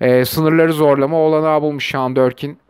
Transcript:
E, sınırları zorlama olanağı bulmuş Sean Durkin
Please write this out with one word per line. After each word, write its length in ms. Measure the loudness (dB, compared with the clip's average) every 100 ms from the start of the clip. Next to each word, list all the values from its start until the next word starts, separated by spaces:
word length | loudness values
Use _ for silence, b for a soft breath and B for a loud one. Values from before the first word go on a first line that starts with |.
E, 240 | 0 2 0
sınırları 480 | 0 0 2 2
zorlama 440 | 2 2 2 0 0
olanağı 440 | 0 0 0 -2
bulmuş 280 | -2 -6 -8
Sean 260 | -6 -4 0
Durkin 420 | 0 -2 -12 -14 _